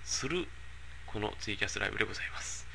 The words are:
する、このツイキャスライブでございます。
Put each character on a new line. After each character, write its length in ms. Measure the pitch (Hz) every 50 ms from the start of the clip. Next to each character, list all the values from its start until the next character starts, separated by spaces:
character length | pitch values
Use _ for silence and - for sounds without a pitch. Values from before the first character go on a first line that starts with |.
| -
す 240 | - - - - 131
る、 200 | 165 180 165 - - - - - - - - - - - - -
こ 120 | - 107
の 160 | 104 104 - -
ツ 120 | - -
イ 60 | 104 -
キ 80 | 104
ャ 40 | 98
ス 100 | - -
ラ 80 | 98 101
イ 40 |
ブ 60 | 104 -
で 80 | -
ご 80 | - -
ざ 100 | - -
い 60 | -
ま 120 | - -
す。 260 | - - - - - -